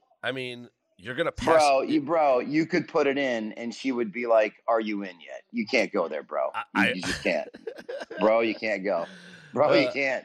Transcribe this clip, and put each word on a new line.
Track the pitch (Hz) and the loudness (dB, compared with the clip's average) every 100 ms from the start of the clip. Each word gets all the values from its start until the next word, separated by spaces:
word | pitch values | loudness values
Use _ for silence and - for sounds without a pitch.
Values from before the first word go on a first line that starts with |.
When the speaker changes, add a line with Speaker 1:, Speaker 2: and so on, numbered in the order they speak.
| _ _ | _ _
Speaker 1:
I | 120 | -6
mean, | 131 123 120 120 _ _ _ | -6 -8 -10 -16 _ _ _
you're | 95 | -8
gonna | 127 156 | -2 -2
pass | - 127 160 | 0 4 6
Speaker 2:
Bro, | 147 135 | 6 4
you, | 135 151 | 2 0
bro, | 135 165 147 127 | 2 2 4 4
you | 123 151 156 | 2 0 0
could | 175 - | -2 0
put | 160 139 | 2 2
it | 135 | 2
in, | 135 117 107 | 0 -2 -4
and | - 117 | -6 -8
she | 110 135 | -4 -2
would | 123 117 | -2 -2
be | 113 120 | -4 4
like, | 113 107 - - | 4 4 0 -2
"Are | 117 | 0
you | 107 104 | 0 -4
in | 98 87 | -6 -12
yet?" | 71 64 - | -16 -16 -8
You | 117 107 | -6 0
can't | 131 92 | 0 2
go | 101 82 | 0 -2
there, | 73 | -4
bro. | 69 73 67 | -6 -4 -4
Speaker 1:
I, | 110 - | -4 -4
Speaker 2:
You, | 107 | 0
Speaker 1:
I | 113 | 2
Speaker 2:
you | 95 | 0
just | 92 92 | -4 -4
can't. | 98 80 - - - - | -2 -2 -4 -10 -14 -14
Speaker 1:
<laughs> | - - - - | -12 -12 -10 0
Speaker 2:
Bro, | 107 113 | 2 4
you | 117 104 | 2 -2
can't | 113 101 | -4 -4
go. | 95 87 85 - - - - | -2 -2 -4 -12 -20 -20 -8
Bro, | - 147 | 0 4
you | - - | 4 2
Speaker 1:
Uh, | |
Speaker 2:
can't. | 131 135 120 | 0 -2 -4